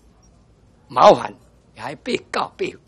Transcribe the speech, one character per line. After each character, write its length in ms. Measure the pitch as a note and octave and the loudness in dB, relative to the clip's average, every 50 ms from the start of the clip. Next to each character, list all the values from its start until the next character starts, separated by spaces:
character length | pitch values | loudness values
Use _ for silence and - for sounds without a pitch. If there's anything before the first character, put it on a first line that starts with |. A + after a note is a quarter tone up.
| _ - _ _ _ - - - _ _ _ _ _ - - _ _ - | _ -20 _ _ _ -20 -20 -20 _ _ _ _ _ -20 -20 _ _ -8
麻 240 | - - E3 G#3 F3 | 0 4 6 6 6
烦， 220 | B2 A2 G#2 G2+ - - - _ _ _ _ - | 6 2 -8 -14 -18 -20 -20 _ _ _ _ -20
还 180 | - G#2 B2+ D#3 | -16 -14 -14 -14
被 200 | - - C4 A#3+ - - - | -12 -10 -8 -8 -8 -8 -8
告、 200 | - - - - - | -6 -6 -6 -6 -8
被， 180 | - G3 - - - _ | -10 -10 -10 -10 -14 _